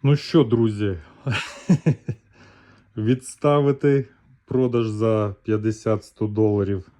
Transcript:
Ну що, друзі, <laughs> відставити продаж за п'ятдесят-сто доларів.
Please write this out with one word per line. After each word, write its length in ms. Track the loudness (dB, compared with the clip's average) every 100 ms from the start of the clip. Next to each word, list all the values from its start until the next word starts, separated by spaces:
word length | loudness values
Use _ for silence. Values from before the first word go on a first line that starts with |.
Ну 120 | 2 0
що, 280 | 2 2
друзі, 540 | 4 2 0 0 -4 -6 -12 -12 -6
<laughs> 1700 | -6 -8 -16 0 2 2 -2 -6 -12 _ _ -20 -20 _ _ _ -6
відставити 1120 | 0 0 -2 -4 0 2 2 2 2 2 -2 _ _ _
продаж 440 | _ -2 0 0 -2
за 460 | -2 0 0 -2 -6
п'ятдесят-сто 840 | -4 -2 -2 -4 -2 -4 -4 _ -6
доларів. 640 | 0 0 2 -2 -4 -8